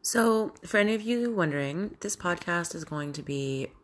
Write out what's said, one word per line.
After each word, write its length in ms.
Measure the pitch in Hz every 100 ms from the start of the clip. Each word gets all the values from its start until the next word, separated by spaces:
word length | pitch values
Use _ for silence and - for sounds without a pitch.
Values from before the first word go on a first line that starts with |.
So, 480 | - 233 226 220 220 - -
for 120 | 214
any 180 | 208 220
of 60 |
you 300 | 214 240 240
wondering, 640 | 220 160 143 139 156 202 -
this 160 | 202 -
podcast 580 | 180 175 - 170 170
is 100 | 170
going 280 | 156 151 147
to 100 | 147
be 460 | 143 139 135 135 135 -